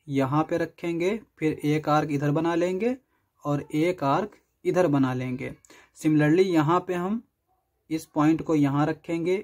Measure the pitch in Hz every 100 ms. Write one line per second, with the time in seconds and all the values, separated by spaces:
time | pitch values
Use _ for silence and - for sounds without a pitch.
0 | 147 135 131 151 156 170 160 - 175 170
1 | 180 226 - _ 156 151 147 151 151 151
2 | 156 139 147 151 165 170 180 185 233 262
3 | _ _ _ _ 147 143 - 151 170 175
4 | 139 156 214 - _ _ 180 175 170 143
5 | 131 127 127 123 123 - - - _ -
6 | 160 151 151 175 190 160 147 175 180 180
7 | 185 233 - _ _ _ _ _ - 156
8 | - 156 151 160 151 156 139 143 156 156
9 | - 170 170 196